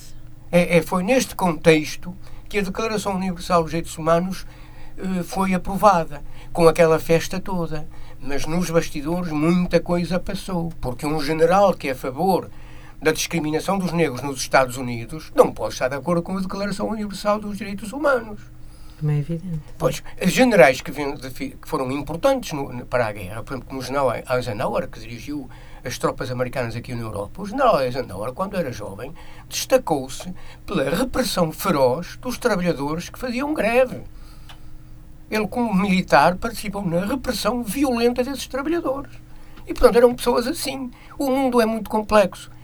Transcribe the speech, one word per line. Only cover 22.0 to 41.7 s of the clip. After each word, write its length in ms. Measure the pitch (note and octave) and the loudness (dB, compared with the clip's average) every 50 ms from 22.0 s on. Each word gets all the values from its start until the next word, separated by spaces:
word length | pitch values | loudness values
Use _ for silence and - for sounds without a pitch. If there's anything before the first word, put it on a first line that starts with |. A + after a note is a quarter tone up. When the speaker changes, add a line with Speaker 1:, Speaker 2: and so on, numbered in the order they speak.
| C#3 - D#3+ F3 - C4+ C4+ B3+ - - | -4 -6 -4 0 2 2 2 2 -2 -4
Speaker 1:
no, 320 | D#3+ C#3 C#3 - B2+ B2 A2+ | -6 -6 -6 -6 -8 -10 -6
para 220 | - C3 B2 A#2 | -2 0 0 0
a 60 | G#2+ | 0
guerra, 300 | G2+ G#2+ F#2 F2+ A2 A#2 | -2 -6 -8 -8 -8 -8
por 120 | - - C3+ | -8 -8 -8
exemplo, 140 | A#2+ - - | -8 -8 -8
como 120 | C3+ C3 | -8 -8
o 20 | |
general 300 | B2 A#2+ C3 C#3+ C3+ A#2+ A2 A2+ - - | -6 -2 0 2 2 2 0 -2 -2 0
Eisenhower, 560 | B2+ B2+ B2 B2 G#2 G#2+ D3 G3 A3+ F#3+ - - | 0 0 0 -2 -4 -4 -2 -2 -2 -2 -4 -4
que 120 | - A2 | -8 -12
dirigiu 480 | A2 A2 A#2+ A2 A2 C#3 D3 D3 B2+ - - - - - - - - | -12 -12 -12 -10 -10 -8 -8 -8 -8 -10 -14 -16 -16 -16 -14 -12 -10
as 140 | B2+ B2 - | -8 -6 -2
tropas 320 | - D3 - - - B2 | -2 -2 -2 -2 -6 -4
americanas 460 | B2+ A#2+ B2+ B2 B2 C3+ B2 A2+ A#2 | -2 -2 -2 -2 -2 -4 -4 -4 -4
aqui 180 | A#2+ - - B2+ | -6 -8 -8 -8
na 60 | A#2 | -6
Europa, 420 | A#2 A2 G2 F#2 G2+ - - - | -6 -6 -6 -6 -6 -8 -8 -10
o 40 | G3+ | -10
general 360 | G3 A3 C#4 C#4 A#3 F#3 C#3+ | -6 -2 2 4 4 4 4
Eisenhower, 500 | C3 B2 B2+ C3+ A#2 - F2+ F#2+ G#2+ B2+ | 2 0 -2 -4 -6 -6 -6 -8 -6 -6
quando 240 | B2+ - F#3 G3 G3+ | -4 -6 -6 -4 -2
era 140 | F#3 E3 B2+ | -4 -4 -4
jovem, 420 | A2 G#2 G#2 F#2+ G2 G2+ B2 D3 E3+ - - - - - - - | -4 -8 -10 -10 -10 -10 -10 -10 -12 -12 -14 -14 -14 -16 -14 -10
destacou-se 840 | - - - - - B3+ - - D#3 C#3 C3 C3 - - - F3+ F3+ - - - - - - | -8 -6 -2 2 2 2 4 2 -2 -2 -2 -6 -8 -10 -10 -10 -10 -10 -10 -12 -14 -12 -8
pela 240 | - - E3 C4+ - | -2 0 0 2 2
repressão 600 | - - C4 B3+ - B3+ B3+ - - - E3 D#3 | 2 0 0 0 0 0 0 0 2 0 0 0
feroz 680 | D#3 - - G3 D#3+ C#3 C3 A#2+ B2+ E3 F3 - - - | 0 -2 0 2 4 4 4 4 4 2 -4 -8 -10 -8
dos 200 | - B3+ A#3+ - | -6 -6 -4 -2
trabalhadores 720 | - A#3 G#3 F3+ F3 F3 D#3 B2+ C#3+ D3 D#3 F3 E3+ - | 0 0 0 2 2 0 0 0 -2 -2 -4 -4 -6 -8
que 100 | - - | -10 -8
faziam 340 | B3 C4 A3+ B3 D4 D4 | -6 -4 -2 -2 -2 -2
greve. 500 | D#4 A#3 G3+ A3 A#3 B3+ C4 - - - - - - - - - - - - - - - - - - - - - - - - - - - - - | 0 0 0 2 4 4 4 4 0 -8 -12 -12 -14 -16 -16 -16 -16 -16 -16 -16 -16 -16 -14 -14 -14 -14 -14 -16 -18 -18 -18 -18 -18 -16 -10 -4
Ele, 160 | G#3+ A3 G#3+ G3 | -2 -2 -2 0
como 260 | - A#3+ A#3+ G#3+ F#3+ | 0 -2 0 2 2
militar, 640 | F#3 G#3 G3 F#3 F#3 - - E3+ C#3 C#3+ - F#3 | 2 4 4 2 2 4 6 6 8 8 6 4
participou 480 | F#3 - A#3 A3 - - G3+ G3 G3+ G3+ | 0 -4 -6 -6 -6 -8 -6 -6 -4 -2
na 220 | E3 E3 F3 F#3+ | 0 0 0 0
repressão 560 | G#3 C#4 B3+ - C4 - - - G#3 B3 A#3+ | 0 -2 -4 -2 -4 -4 -2 -2 -2 -2 -2
violenta 600 | A#3 G3+ F#3 C#4 D4 C4 A#3+ A#3 A#3 A#3+ A#3+ B3 | -4 -4 -2 0 0 0 2 2 2 2 2 0
desses 240 | B3 C#4 C#4 - - | -2 -4 -4 -8 -8
trabalhadores. 680 | - - C4+ C#4 D#4 E4+ E4+ E4 D4 - - - - - - - - - - - - - - - | -6 -6 -4 -2 -2 -2 -2 0 -2 -4 -4 -6 -10 -14 -16 -16 -16 -16 -16 -16 -16 -16 -14 -12
E, 60 | - | -6
portanto, 240 | D#4+ - - G#3+ G3 | 2 6 6 8 8
eram 180 | A#3+ B3 A#3+ B3 | 8 8 6 6
pessoas 320 | - - A#3+ B3+ C4 A3+ | 4 0 0 2 2 0
assim. 440 | C#4 E4+ - - D4+ C#4 C4+ C4 B3 - - - - - - | -2 -2 -4 -4 -6 -6 -6 -8 -8 -10 -14 -20 -12 -6 -4
O 120 | C#4+ C4+ | 0 0
mundo 280 | B3+ C#4 C4+ B3+ A#3+ A#3+ | 2 2 2 4 4 4
é 60 | A3 | 4
muito 240 | G#3+ | 2